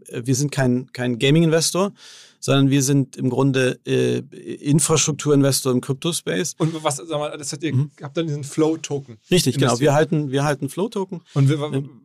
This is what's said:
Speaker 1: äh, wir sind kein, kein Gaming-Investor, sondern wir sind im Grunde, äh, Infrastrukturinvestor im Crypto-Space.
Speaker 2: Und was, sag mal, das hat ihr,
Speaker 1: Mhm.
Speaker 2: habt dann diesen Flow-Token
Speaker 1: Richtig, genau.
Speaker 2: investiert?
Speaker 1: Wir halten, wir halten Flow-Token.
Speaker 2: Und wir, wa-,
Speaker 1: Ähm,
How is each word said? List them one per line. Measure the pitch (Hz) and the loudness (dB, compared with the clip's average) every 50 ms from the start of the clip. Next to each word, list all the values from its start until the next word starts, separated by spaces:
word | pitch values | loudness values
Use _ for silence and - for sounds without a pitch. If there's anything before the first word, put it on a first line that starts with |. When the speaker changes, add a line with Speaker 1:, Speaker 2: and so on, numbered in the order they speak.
| - | -20
Speaker 1:
äh, | - - 131 113 | -12 -10 -8 -2
wir | 131 131 | -2 0
sind | 120 147 143 | 0 0 -2
kein, | - 143 131 127 123 123 131 - | -2 0 2 2 2 0 -2 -6
kein | - - 123 123 123 | -10 -6 -4 -4 -2
Gaming-Investor, | 110 135 135 147 165 170 160 156 165 151 - - 175 196 202 - _ - - - - - - _ _ | 0 2 4 4 4 4 4 4 2 0 0 0 0 -2 -2 -4 _ -20 -20 -20 -20 -20 -20 _ _
sondern | - - 135 139 139 135 | -2 0 2 4 4 4
wir | 135 143 131 | 4 2 2
sind | 135 143 143 131 - - | 2 2 2 2 0 -4
im | - 135 127 | -4 -4 -2
Grunde, | 120 127 135 139 127 131 127 123 - - _ | 0 2 2 2 2 2 0 0 -2 -4 _
äh, | 131 135 127 127 123 123 123 | -2 0 0 2 0 0 -2
Infrastrukturinvestor | 123 139 - - - - - - - 143 143 139 - - 160 143 - - 143 - - 147 147 139 135 139 131 - - 135 | -4 -8 -16 -16 -12 -12 -12 -8 0 2 2 2 4 2 2 2 2 0 -2 -4 0 2 4 4 4 4 2 0 0 0
im | 123 127 | 0 0
Crypto-Space. | - - 135 - - 170 160 - - 160 165 180 180 - - - | 0 -2 -6 -4 -4 -4 -4 -4 -6 -4 -4 -4 -4 -6 -4 -2
Speaker 2:
Und | 170 156 170 156 156 | -4 -4 -2 -2 -4
was, | 156 139 | -4 -4
sag | 143 - 165 | -4 -8 -8
mal, | 156 147 147 151 156 | -6 -6 -6 -6 -8
das | 151 147 - | -10 -10 -10
hat | 160 131 165 | -10 -6 -4
ihr, | 156 131 | -2 0
Speaker 1:
Mhm. | 127 147 143 - _ - | 0 -2 -2 -6 _ -16
Speaker 2:
habt | 127 - | -8 -6
dann | 175 165 | -4 -4
diesen | 160 147 147 139 | -4 -4 -6 -8
Flow-Token | 139 - - 156 156 160 160 - - 147 143 139 - 113 - _ _ | -6 -2 0 0 0 0 -2 -6 -8 -8 -8 -8 -12 -20 -20 _ _
Speaker 1:
Richtig, | 180 180 139 139 120 | 2 2 2 2 2
genau. | 135 135 | 2 2
Speaker 2:
investiert? | 127 120 117 | 2 2 2
Speaker 1:
Wir | 139 151 139 | 2 4 4
halten, | 151 160 151 185 151 151 139 | 4 2 2 0 -2 -2 0
wir | 127 139 139 | -2 0 0
halten | 151 143 135 147 135 | 0 0 -2 -4 -6
Flow-Token. | - 165 190 240 - 202 190 190 185 165 - _ - | -4 -4 -4 -4 -4 -6 -8 -6 -8 -14 -14 _ 0
Speaker 2:
Und | 147 139 135 | 2 4 4
wir, | 151 147 | 2 0
wa-, | 143 151 139 | -2 -4 -4
Speaker 1:
Ähm, | 135 143 135 - - _ | -6 -6 -6 -14 -20 _